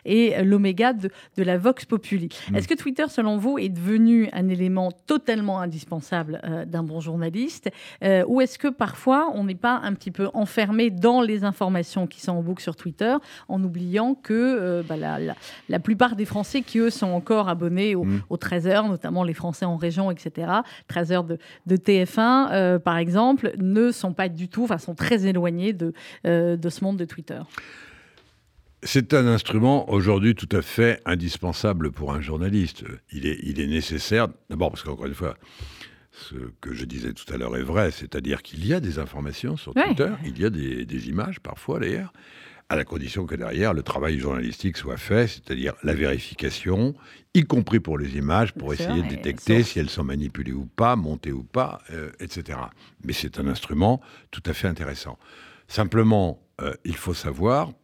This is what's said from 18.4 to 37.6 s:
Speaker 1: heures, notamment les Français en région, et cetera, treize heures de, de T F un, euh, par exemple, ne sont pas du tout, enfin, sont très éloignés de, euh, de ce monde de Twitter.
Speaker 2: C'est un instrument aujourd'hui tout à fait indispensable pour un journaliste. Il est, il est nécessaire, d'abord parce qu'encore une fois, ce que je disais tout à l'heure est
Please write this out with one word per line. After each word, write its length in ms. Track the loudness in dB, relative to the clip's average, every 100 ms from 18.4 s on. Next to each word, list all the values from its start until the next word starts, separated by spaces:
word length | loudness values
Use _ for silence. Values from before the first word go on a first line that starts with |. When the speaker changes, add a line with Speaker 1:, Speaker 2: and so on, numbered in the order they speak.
| -2 0 2
Speaker 1:
heures, 220 | 4 2
notamment 340 | 0 -2 -2
les 120 | -2 -2
Français 280 | -6 -4
en 140 | -2 -2
région, 340 | -2 0 -2
et 40 | -2
cetera, 460 | -6 -6 -2 0 -2 -8 -8
treize 220 | -4 0
heures 100 | 0
de, 140 | 0 -6 -10 -10 0
de 100 | 2
T 280 | 4 4 4
F 120 | 2
un, 300 | 4 6 4
euh, 280 | 4 4 4
par 180 | 2 0
exemple, 560 | 2 4 4 4 2 0
ne 320 | 2 4 4
sont 200 | 2 -2
pas 140 | -2 -2
du 220 | -4 -6
tout, 140 | -2 -2
enfin, 120 | -2
sont 180 | -4 -4
très 300 | 2 2 4
éloignés 460 | 2 2 0 -2
de, 220 | -2 -4 -6 -14 -6 2
euh, 320 | 2 4 0
de 120 | -2
ce 140 | -2
monde 140 | -2 -2
de 80 | -6
Twitter. 340 | -10 -12 -12 -12 -14 -16 -16 -20 -20 -20 _ _ _ _ _ _ _
Speaker 2:
C'est 300 | 0 2 4
un 140 | 6 6
instrument 600 | 4 2 2 4 4 2
aujourd'hui 420 | 2 4 6 6
tout 160 | 4 2
à 120 | -2
fait 360 | 0 2 2 2 0
indispensable 840 | -2 -2 -4 -6 0 0 0 -2
pour 220 | -4 -6
un 60 | -4
journaliste. 640 | -4 -4 0 0 0 -4 -14 -16 _
Il 140 | -6 -4
est, 100 | -4
il 160 | -6 -4
est 60 | -2
nécessaire, 600 | -2 -2 -4 0 0 0 -4 -10
d'abord 220 | -2 -2
parce 100 | -2
qu'encore 220 | -8 -8 -8
une 80 |
fois, 220 | -6 -6 -8 -14 -18 -18 -18 -20 -20 _
ce 240 | -20 -16 -14 -14 -14
que 140 | -12
je 100 | -10 -10
disais 280 | -8 -8
tout 180 | -10 -10
à 40 | -8
l'heure 180 | -6
est 60 | -6